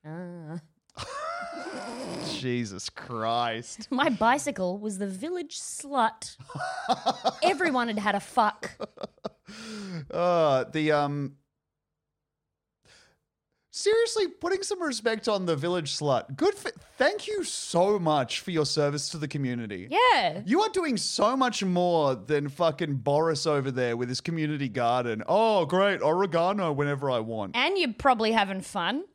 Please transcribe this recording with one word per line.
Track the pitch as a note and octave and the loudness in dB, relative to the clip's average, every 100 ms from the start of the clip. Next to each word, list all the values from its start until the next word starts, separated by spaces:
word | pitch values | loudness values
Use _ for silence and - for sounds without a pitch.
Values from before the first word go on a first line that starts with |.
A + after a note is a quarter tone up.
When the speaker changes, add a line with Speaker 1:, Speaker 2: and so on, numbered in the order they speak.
Speaker 1:
Ah. | D#3 D#3+ F3+ F3 D#3 E3 - _ _ - | -12 -10 -10 -12 -10 -12 -12 _ _ -14
Speaker 2:
<laughs> | - C#5 D#5 E5+ E5+ E5+ F5 C4+ - A#3+ A3+ E3+ - - | -10 -8 -8 -8 -8 -10 -10 -10 -10 -10 -10 -8 -6 -6
Jesus | C3 B2 A#2 G2 - | -4 -2 -4 -8 -12
Christ. | - - A#2+ A2 A#2 A#2+ A2+ A#2+ - A3 | -14 -10 -4 0 0 0 -4 -8 -14 -6
Speaker 1:
My | B3+ D4+ | 0 0
bicycle | A3 A3+ C4+ C#4+ C4+ F#3 G3 | 2 2 2 0 -2 -2 -2
was | G#3+ F#3+ | -6 -6
the | G3+ | -6
village | F#3+ C#4+ F4+ D4+ - | -6 -6 -6 -6 -10
slut. | - - C#4+ C#4 A3+ - - - - - - - - | -12 -12 -4 0 0 0 -14 -16 -12 -8 -6 -6 -2
Speaker 2:
<laughs> | B3 - - - - | 0 0 0 0 2
Speaker 1:
Everyone | D#4+ D4+ F4 B3+ A#3 | 2 4 2 2 0
had | G#3+ | 0
had | G#3 | 0
a | G3 | 0
fuck. | - - G#3+ - - - - - - _ - _ - G#3+ A3 G#3+ G3 F3 C#3 | 0 2 2 2 -12 -10 -12 -10 -12 _ -14 _ -20 -16 -14 -12 -10 -10 -6
Speaker 2:
Uh, | - F3 E3+ D#3+ C3 | 0 2 4 6 4
the, | A#2+ D#3 D#3 | 2 0 4
um, | D3+ C#3+ C#3+ C#3 - _ _ _ _ _ _ _ _ _ _ _ _ _ _ _ - _ _ _ _ _ _ _ | 4 2 0 -4 -8 _ _ _ _ _ _ _ _ _ _ _ _ _ _ _ -20 _ _ _ _ _ _ _
seriously, | - G4 A4 A#4 A4+ F#4 | -2 2 4 4 2 -2
putting | - E4+ F#4+ | -2 -2 -2
some | G4 G4 | -2 -4
respect | E4 A#3 A3+ A3+ A#3+ | -2 -2 -2 0 0
on | G#3 F3+ | 0 0
the | D#3 | 0
village | D#3+ F3+ D3+ - | 0 -2 -2 -4
slut. | D3 B2 - C3+ | 2 0 0 0
Good | F4+ | 0
for, | G#4 - - - - | 0 -8 -12 -20 0
thank | C4+ G#4 - | 0 2 -4
you | G#4 | -4
so | F4 - - E3+ F#3+ G#3 | -4 -6 -2 2 4 4
much | E3 D3 B2+ - | 2 2 2 -4
for | - | -2
your | E3 D3 | 0 0
service | - C#3+ D3 C#3+ | 2 2 0 -6
to | E3 | -6
the | D3 | -6
community. | D3 C3+ B2 A2 G2 F2+ | -2 -2 -2 -4 -8 -2
Speaker 1:
Yeah. | E4 B4 F4+ F#3 D3+ | 4 6 6 2 -2
Speaker 2:
You | G#3 C#4+ | 0 2
are | G#4+ | 2
doing | G4+ E4 A3+ | 0 0 -2
so | - - G#3 C4 | -2 2 2 4
much | B3+ A3 | 0 0
more | F#3+ F3 F3+ E3+ C#3+ | 0 2 4 4 2
than | B2+ G2 D3 C#3+ | 0 0 0 0
fucking | C3+ E3+ D3 E3 C#3 | 2 0 2 -2 -2
Boris | A2+ C#3+ E3 D3+ D#3+ | 2 2 2 0 2
over | D3 C3 | 2 0
there | B2+ B2 A#2 | 0 0 0
with | B2 | -2
his | B2+ | -4
community | - E3 D3+ D3+ C3+ | -4 -2 -2 -2 -2
garden. | G#2 A#2+ B2 B2 A2 - | 0 2 2 0 -4 2
"Oh, | F#3+ A3+ G#3 D#3+ | 4 4 4 2
great, | F3+ G3+ F#3 | 4 4 4
oregano | D3 E3+ G3 E3 E3+ G#3 F3 | 2 2 2 2 2 2 0
whenever | C#3 C#3+ C#3+ C#3 | 0 0 0 0
I | B2 | 0
want." | A2+ A2+ G2 A#3 | 0 -4 -4 0
Speaker 1:
And | C#4 G4 | 0 2
you're | D#4 | 0
probably | G#3+ C#4+ A#3+ A3 | 2 2 4 4
having | A3+ G3 F#3+ | 2 2 -2
fun. | F3+ G3+ E3+ B3+ G4 | -6 -4 -2 -2 -6